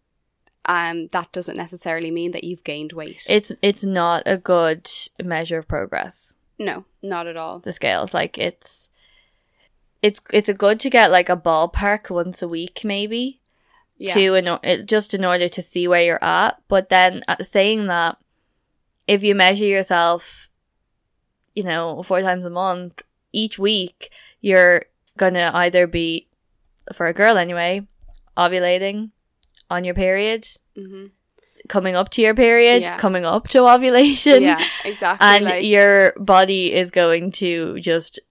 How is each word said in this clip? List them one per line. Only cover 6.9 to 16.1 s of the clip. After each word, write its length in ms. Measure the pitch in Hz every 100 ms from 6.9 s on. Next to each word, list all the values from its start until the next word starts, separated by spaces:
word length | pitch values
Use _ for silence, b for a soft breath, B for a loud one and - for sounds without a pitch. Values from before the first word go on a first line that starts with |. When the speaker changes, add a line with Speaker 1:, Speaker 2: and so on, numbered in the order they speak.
| _
Speaker 1:
not 240 | 196 175 170
at 100 | 165
all. 220 | 160 175
Speaker 2:
The 140 | 190
scales, 400 | 175 127 87 190
like, 240 | 175 165 -
it's, 500 | 175 - - - - _ _ _ _ _ _ _ _ _ _ _
it's, 180 | 214 202 -
it's 160 | 208 208
a 60 |
good 260 | 196 202 220
to 100 | 269
get, 200 | 240 196
like, 180 | 180 180
a 80 | 180
ballpark 720 | 170 156 175 - 202 208 -
once 320 | 175 175 180
a 80 | 175
week, 320 | 165 180 -
maybe. 560 | 208 202 208 233 262 - _ _ _ _ _ _
Speaker 1:
Yeah. 160 | 196
Speaker 2:
To, 200 | 180 190
in 140 | 190 175
o-, 120 | 170
it, 240 | - 180 202
just 260 | 214 208
in 120 | 190 185
order 220 | 180 175
to 120 | 185
see 240 | - 180 175
where 160 | 175
you're 220 | 170